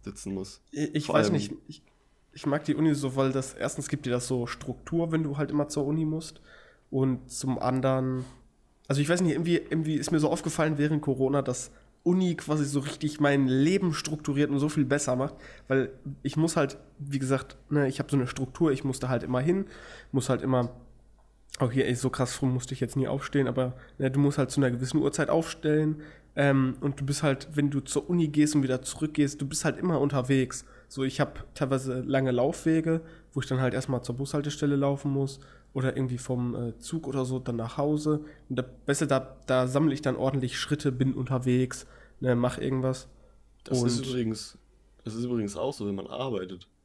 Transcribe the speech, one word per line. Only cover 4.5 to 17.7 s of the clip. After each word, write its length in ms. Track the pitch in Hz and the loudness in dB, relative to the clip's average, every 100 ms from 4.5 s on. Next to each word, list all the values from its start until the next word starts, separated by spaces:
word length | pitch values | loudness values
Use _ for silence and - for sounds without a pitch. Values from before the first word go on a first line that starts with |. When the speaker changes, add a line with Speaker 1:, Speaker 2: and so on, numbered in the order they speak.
| - - 123 - 165 165 | -8 -10 -10 -4 -2 0
Speaker 2:
wenn 120 | 160 | 0
du 140 | 151 139 | -2 -2
halt 140 | 143 | -2
immer 160 | 147 147 | 0 0
zur 180 | 156 139 | -2 -2
Uni 200 | 156 156 | 0 0
musst, 360 | 156 165 - - - - _ _ | -4 -8 -16 -20 -20 -20 _ _
und 400 | 135 131 127 - | 0 0 0 -6
zum 260 | - 135 123 | -6 -2 0
anderen, 680 | 127 131 131 131 131 131 127 - - _ _ _ _ | 0 2 2 0 0 -4 -6 -14 -20 _ _ _ _
also 120 | 139 | 0
ich 60 | 147 | 2
weiß 140 | 175 | 2
nicht, 100 | 180 | 2
irgendwie, 240 | 143 170 170 | 2 2 0
irgendwie 380 | - 165 156 156 | 2 -2 0 -2
ist 160 | 143 | 0
mir 80 | 160 | 2
so 100 | 151 | 4
aufgefallen 480 | 170 - - 156 147 | 2 -2 0 0 2
während 240 | 147 151 | 2 2
Corona, 400 | 147 127 131 143 | 0 0 2 2
dass 300 | 127 123 - - _ _ | 0 -4 -8 -16 _ _
Uni 320 | 170 180 180 165 | 2 2 2 -2
quasi 300 | - 151 143 | -2 0 2
so 140 | 143 | 0
richtig 380 | 139 - 151 147 | -4 -4 -6 2
mein 260 | 143 139 135 | 4 4 4
Leben 460 | 131 147 190 185 | 4 4 4 2
strukturiert 560 | 151 - 151 - 139 147 | 0 -4 -4 -2 0 2
und 80 | 139 | 2
so 80 | 147 | 0
viel 140 | 151 131 | 2 2
besser 300 | 143 139 127 | 2 0 0
macht, 200 | 139 - - - - | -2 -6 -20 -20 0
weil 220 | 135 123 - - 143 | 2 2 -4 -14 -6
ich 140 | - 156 | -4 2
muss 220 | 160 160 | 2 2
halt, 200 | 135 - - - | 0 -2 -18 -14
wie 200 | 143 139 | -6 -4
gesagt, 360 | 131 135 - - | 0 0 -2 -18
ne, 180 | - | -2